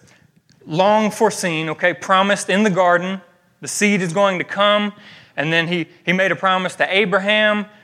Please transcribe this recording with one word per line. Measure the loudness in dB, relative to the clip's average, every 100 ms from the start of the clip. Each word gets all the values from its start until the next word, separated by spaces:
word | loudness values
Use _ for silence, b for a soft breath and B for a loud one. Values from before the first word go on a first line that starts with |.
| b b _ _ _ _ -6
long | 0 2 2 0
foreseen, | 0 -2 0 -4 -4 -6
okay, | -2 -2
promised | -2 0 0 2 0 0
in | 2
the | 2
garden, | 2 4 2 0 -8 -12 _ _ _
the | -12
seed | -2 0 2
is | 0
going | 0 0 0
to |
come, | -4 0 2 2 0 -6 B B B -6
and | -2
then | 0 0
he, | -2 -6 B
he | -2
made | 0 0
a | 0
promise | 0 0 -2 -2
to | 0 0
Abraham, | 0 0 0 2 2 0 -4 B